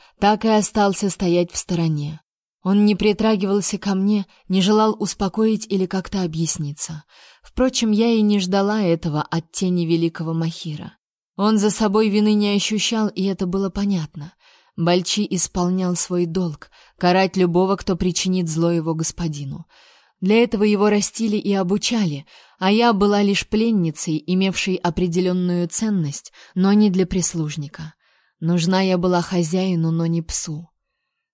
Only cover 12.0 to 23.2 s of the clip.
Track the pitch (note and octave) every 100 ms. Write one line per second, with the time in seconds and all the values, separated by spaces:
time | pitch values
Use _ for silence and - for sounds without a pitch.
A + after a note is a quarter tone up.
12 | A3 G#3 G#3 G#3 G#3 G3+ - G#3+ - A3+
13 | G#3+ - F#3+ F#3 F#3 F#3+ G3 G3 G3+ F#3+
14 | D#3 - D3+ _ _ _ _ - E3 F3+
15 | F3 G#3 G#3 F#3 - F#3 F3+ F#3 F3+ F3
16 | - F3 F3 E3 F3 D3 - _ _ -
17 | F3+ F#3 F#3+ F#3+ F3+ F3 F#3 G3 - F3
18 | F#3 E3+ F#3 F#3 E3+ D#3+ E3+ E3+ D#3+ D#3+
19 | D#3+ - E3+ C#3+ C#3 D3 - _ - _
20 | _ - F#3+ A3 A#3 G#3 G#3+ G#3 G#3 G#3
21 | G#3 - A3+ G#3 - G3 F3+ G#3 - A#3
22 | F#3 C#3+ - - - - F#3+ G#3+ A#3+ G3+
23 | G3+ G3+